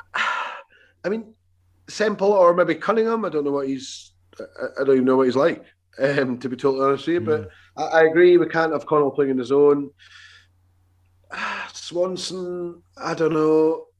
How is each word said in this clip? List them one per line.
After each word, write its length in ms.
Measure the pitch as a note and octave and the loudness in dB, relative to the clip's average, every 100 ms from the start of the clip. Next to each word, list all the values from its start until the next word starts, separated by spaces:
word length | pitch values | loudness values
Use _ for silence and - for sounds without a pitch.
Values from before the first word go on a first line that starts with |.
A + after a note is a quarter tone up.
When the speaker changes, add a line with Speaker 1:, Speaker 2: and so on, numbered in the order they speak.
| - - | -10 -6
Speaker 1:
<sighs> 0 | |
I 920 | - - - - - _ _ _ F3 | -4 -6 -10 -14 -20 _ _ _ -6
mean, 240 | A3+ G#3+ _ _ _ _ _ - | -6 -8 _ _ _ _ _ -18
Semple 420 | - G#3+ G#3 G3 | -2 -2 0 2
or 220 | G3+ F3 F3 | 6 4 4
maybe 180 | E3+ D#3+ | 2 0
Cunningham. 480 | - A3 A3+ A3+ G3 | 0 0 0 -2 -4
I 40 | |
don't 140 | D3+ C#3+ | -4 -2
know 60 | |
what 160 | C#3 C3+ | -4 -4
he's. 460 | C3+ C3 - - _ _ - | -8 -10 -18 -20 _ _ -20
I, 420 | - - B2+ - | -20 -12 -10 -2
I 20 | |
don't 120 | C3+ C3+ | 2 4
even 100 | B2+ | 4
know 120 | C3 | 4
what 100 | C3 | 2
he's 80 | B2 | 2
like. 280 | E3 - - _ _ - | 0 -2 -12 _ _ -4
Um, 360 | C#3 C#3+ B2+ B2 | 0 0 -2 -4
to 100 | C3 | -8
be 60 | B2 | -2
totally 300 | C#3 C3+ C3+ | -2 0 0
honest 200 | C#3 D#3+ | 0 -2
with 60 | F3 | -2
you, 60 | |
but 200 | E3 D3+ | -2 -4
Speaker 2:
Mm. 80 | - - _ - | -4 -18 _ -10
Speaker 1:
I, 60 | D#3 D#3+ | 0 4
I 40 | D#3+ | 4
agree 320 | E3 F3+ F3 | 6 6 6
we 100 | D#3+ | 4
can't 260 | E3 E3 | 0 -2
have 120 | D3 - | -2 0
Connell 240 | D3+ C#3 | 0 0
playing 200 | D3 C#3 | 0 0
in 60 | C3 | -2
his 140 | A#2+ | 0
own. 380 | C#3 D3 C#3+ C#3+ _ - - - - _ _ _ _ _ _ _ _ _ | 4 4 4 -2 _ -20 -20 -20 -20 _ _ _ _ _ _ _ _ _
<sighs> 60 | - - - - | -10 -8 -8 -12
Swanson, 1080 | - - E3+ F#3 F3+ - F#3 F3+ F3+ F3 E3 _ - | -16 -10 -4 -4 -4 -8 -8 -8 -8 -10 -12 _ -12
I 120 | C#3 | -8
don't 200 | D#3+ D#3 | -2 0
know. 520 | D#3 D#3 D#3 D#3 E3 - | 2 2 4 2 0 -8